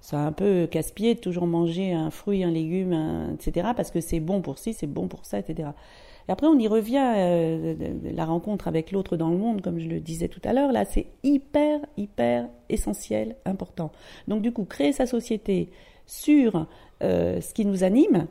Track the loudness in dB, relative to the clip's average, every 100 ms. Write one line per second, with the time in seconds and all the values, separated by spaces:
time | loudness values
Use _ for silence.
0 | -6 -4 -2 0 2 2 2 -2 -4 -2
1 | 0 2 0 -2 0 2 0 0 -2 0
2 | -2 -6 -4 -2 0 0 -2 -2 0 0
3 | 0 -4 -6 -4 -4 -2 -2 -2 -2 -4
4 | -2 -4 0 -2 -2 -6 -8 -6 -6 -6
5 | -6 -8 -8 -8 -6 -6 -8 -10 -18 -20
6 | -20 -20 -6 0 6 6 6 2 2 2
7 | 2 4 4 4 2 0 -4 -4 -6 -6
8 | -6 -6 -2 -2 -2 -4 -2 -2 -2 -4
9 | -2 -2 0 0 0 -2 -4 -4 -4 -6
10 | -6 -6 -6 -6 0 2 2 2 2 0
11 | -2 -4 0 0 2 2 2 0 -4 -8
12 | -10 -2 0 2 -2 -10 -6 -2 -2 -4
13 | -2 -2 -2 -6 -6 -4 -6 -6 -8 -8
14 | -20 -16 -4 -2 0 -2 -6 0 0 2
15 | 0 0 -2 -4 0 0 0 -8 -20 -20
16 | -20 -8 4 6 6 2 -4 -10 -20 _
17 | 0 2 2 0 -4 -2 0 2 4 6
18 | 6 6 2